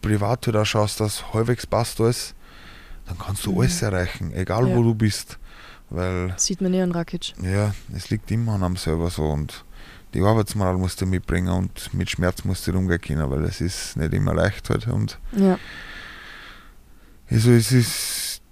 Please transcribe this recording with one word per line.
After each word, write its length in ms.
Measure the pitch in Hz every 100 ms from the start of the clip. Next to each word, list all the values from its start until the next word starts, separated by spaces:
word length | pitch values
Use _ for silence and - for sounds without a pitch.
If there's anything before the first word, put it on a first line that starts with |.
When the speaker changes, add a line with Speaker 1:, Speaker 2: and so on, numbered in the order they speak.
Speaker 1:
privat 460 | 107 107 101 120 -
halt 80 | 107
auch 80 | 107
schaust, 340 | 110 104 -
dass 320 | 107 - -
halbwegs 360 | 110 117 123 -
passt 340 | 107 117 -
alles, 320 | 113 123 - - - - - - - - -
dann 140 | 87
kannst 260 | - 98 110
du 60 |
Speaker 2:
Mhm. 80 | 92
Speaker 1:
alles 220 | 127 -
erreichen, 500 | 104 95 90 - 85
egal 320 | - 92 101 123
wo 120 | 120
Speaker 2:
Ja. 40 |
Speaker 1:
du 140 | 117 110
bist. 420 | 110 - - - - - - - -
Weil 420 | - 90 90 90 92
Speaker 2:
Sieht 220 | - 185
man 140 | 185
eh 80 | 185
an 100 | 180
Rakic. 420 | 170 170 175 - -
Speaker 1:
ja, 280 | 92 98 104 98 - -
es 140 | -
liegt 220 | 110 -
immer 220 | 110 117
an 100 | 104
einem 140 | 90 90
selber 340 | - 80 85
so 140 | 87 78
und 380 | 73 73 - - - - - - -
die 60 |
Arbeitsmoral 560 | 98 110 104 107 95 92
musst 220 | 92 -
du 40 | 92
mitbringen 440 | 92 - 87 90
und 440 | 92 92 - -
mit 160 | 92 92
Schmerz 340 | - 90 - -
musst 200 | 92 -
du 60 | 92
umgehen 240 | 92 85
können, 300 | - 73 73
weil 140 | 67
es 180 | 80 85
ist 340 | 85 - - -
nicht 180 | 80
immer 200 | 95 95
leicht 380 | 82 87 - -
halt 160 | - 110
und 320 | 101 104 - - 220
Speaker 2:
Ja. 220 | 196 185 - - - - - - - - - - - - - - - - -
Speaker 1:
also 220 | 120 113
es 200 | 120 110
ist 680 | 127 104 - - - - - -